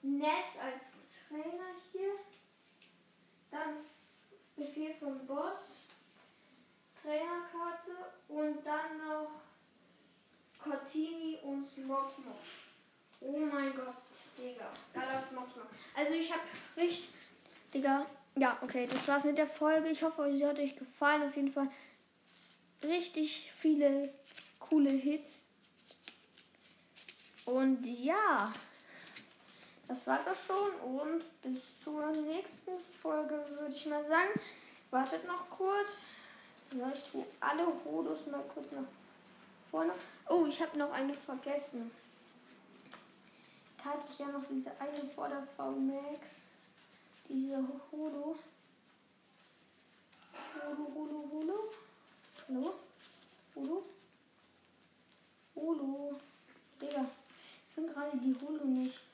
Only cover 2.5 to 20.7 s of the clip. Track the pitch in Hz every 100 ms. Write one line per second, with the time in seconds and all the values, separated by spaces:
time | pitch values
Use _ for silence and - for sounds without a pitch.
2.5 | - - - - - _ _ _ _ _
3.5 | 294 311 302 - - - - - - -
4.5 | - 285 302 311 320 285 269 262 285 -
5.5 | 392 - - - - - - - - -
6.5 | - - _ _ - 302 302 339 349 349
7.5 | 330 339 339 - 359 370 - _ 294 302
8.5 | 294 302 302 311 311 311 302 302 302 -
9.5 | - _ _ - _ - _ _ - _
10.5 | - 294 277 269 311 311 330 320 311 277
11.5 | 277 277 - 262 269 269 269 254 - -
12.5 | - - - - _ _ - 262 294 302
13.5 | 285 269 254 254 247 - - - - 247
14.5 | 240 226 - - - 262 262 262 254 247
15.5 | 240 226 - - 277 294 330 330 330 -
16.5 | - - - 349 - - - - - -
17.5 | - - 277 269 277 294 - - - 254
18.5 | - 254 254 247 - - 277 294 294 302
19.5 | - 302 311 320 311 320 320 285 277 285
20.5 | 285 277